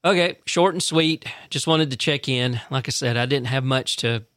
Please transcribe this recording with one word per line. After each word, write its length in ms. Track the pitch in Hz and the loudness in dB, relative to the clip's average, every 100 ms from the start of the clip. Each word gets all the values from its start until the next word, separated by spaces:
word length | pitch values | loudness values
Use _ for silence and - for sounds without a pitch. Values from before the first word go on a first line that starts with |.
| 170 | 2
Okay, 320 | 190 175 - - | 2 2 -2 -4
short 280 | - 185 | 2 2
and 100 | 180 | 2
sweet. 420 | - 160 160 160 - - - | 0 2 2 0 -6 -16 -8
Just 180 | 139 160 | -6 2
wanted 240 | 160 156 | 2 2
to 60 | 127 | 0
check 320 | - 143 - | -2 -2 0
in. 320 | 127 123 120 - | 0 0 -2 -4
Like 180 | 135 123 | -4 -4
I 40 | |
said, 260 | - 127 120 | -2 0 0
I 80 | 123 | 0
didn't 220 | 139 120 | 0 0
have 160 | 135 | -2
much 340 | 131 131 127 - | 0 0 0 -2
to 260 | 117 117 110 | -2 -2 -6